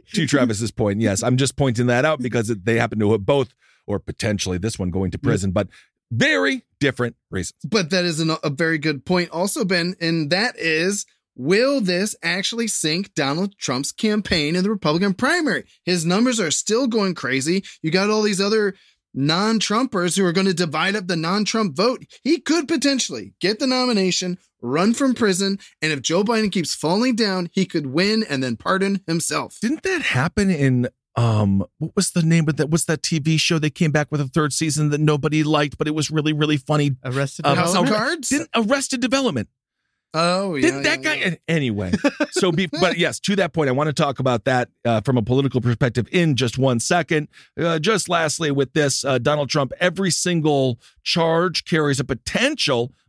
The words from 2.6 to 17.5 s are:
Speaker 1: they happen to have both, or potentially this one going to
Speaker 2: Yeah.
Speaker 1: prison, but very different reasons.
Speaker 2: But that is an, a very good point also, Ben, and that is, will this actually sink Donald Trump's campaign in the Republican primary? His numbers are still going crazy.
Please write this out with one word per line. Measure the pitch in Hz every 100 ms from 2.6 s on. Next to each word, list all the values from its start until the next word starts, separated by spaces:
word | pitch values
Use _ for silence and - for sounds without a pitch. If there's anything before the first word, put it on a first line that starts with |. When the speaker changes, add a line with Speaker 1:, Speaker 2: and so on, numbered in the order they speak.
Speaker 1:
they | 92 113
happen | 117 107
to | 104
have | 110 98
both, | 143 127 _ _ _ -
or | 98
potentially | - - 113 104 - 90
this | 104 -
one | 92
going | 92 95
to | -
Speaker 2:
Yeah. | -
Speaker 1:
prison, | 101 98
but | 92 101 - _ _ -
very | 113 269 302 277 262 - -
different | 139 127 120 - _
reasons. | 98 87 - 139
Speaker 2:
But | 226 160
that | 185 175
is | 156
an, | 160 156
a | 160
very | 139 165 160
good | 151 143
point | - 180 170
also, | 160 196 - 196
Ben, | 180 170 185
and | 165 165 151
that | 175 240 -
is, | 165 156 175 202 - _ _ -
will | 131 196 262 277
this | 196 175 208 -
actually | 165 175 190 226 233
sink | - 156 160 196 -
Donald | 135 151 196 -
Trump's | - 127 143
campaign | - 214 214 196 175 147 175
in |
the | 190
Republican | 214 190 170 202
primary? | 185 254 349 302 160 - _
His | - 180 160
numbers | 185 247 233
are | 175
still | - - 220 269
going | 226 196 170
crazy. | 123 131 135